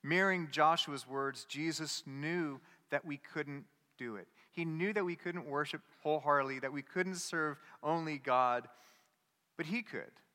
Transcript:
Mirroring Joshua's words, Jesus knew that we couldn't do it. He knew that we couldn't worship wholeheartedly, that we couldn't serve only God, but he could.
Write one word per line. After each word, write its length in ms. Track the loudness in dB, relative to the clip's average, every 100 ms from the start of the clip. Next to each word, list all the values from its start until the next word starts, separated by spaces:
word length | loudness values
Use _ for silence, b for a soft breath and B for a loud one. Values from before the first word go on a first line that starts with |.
Mirroring 480 | 2 4 4 2 0
Joshua's 560 | 4 6 6 0 -6 -4
words, 380 | -2 -2 -4 -10
Jesus 600 | -4 -2 -2 -4 -6 -8
knew 540 | -6 -2 -2 -2 -4 B B _
that 160 | -4 -2
we 120 | -10
couldn't 480 | -6 -6 -6 -8 -12 _ _ _
do 200 | -8 -8
it. 100 | -12 b b
He 140 | -4 -4
knew 260 | 0 0
that 140 | 2 -2
we 100 | -4
couldn't 300 | -6 -6 -4
worship 360 | -2 -2 -6 _ -6
wholeheartedly, 580 | 0 2 4 4 4 0
that 140 | -4
we 80 | -4
couldn't 340 | -4 -2 0 -2
serve 420 | -2 0 0 -2 B B
only 360 | 0 0 0 -2
God, 500 | 4 6 6 2 -2 B B B B _ _ _ _ -8
but 120 | -2
he 140 | -2
could. 300 | -2 -8 -10 -16 _